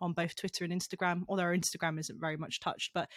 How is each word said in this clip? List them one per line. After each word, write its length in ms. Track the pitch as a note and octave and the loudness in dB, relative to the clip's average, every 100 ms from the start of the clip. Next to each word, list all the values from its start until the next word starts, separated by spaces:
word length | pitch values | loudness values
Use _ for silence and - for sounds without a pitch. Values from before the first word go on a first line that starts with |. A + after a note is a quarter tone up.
on 100 | F3 | 0
both 240 | E3+ E3+ - | 2 0 -2
Twitter 300 | F#3+ - E3+ | -4 -2 0
and 80 | |
Instagram, 480 | F3+ - F#3+ F3+ F3 F3+ | 0 -2 0 2 2 2
although 140 | F#3+ | 2
our 120 | F3 F3 | 4 4
Instagram 420 | E3+ - E3 D#3 | 2 0 0 0
isn't 220 | D#3 - | -4 -4
very 160 | D#3+ D#3 | -2 -2
much 240 | D#3+ - | -4 -4
touched, 320 | - - - | -2 -2 -2
but 160 | F3 - | -2 -2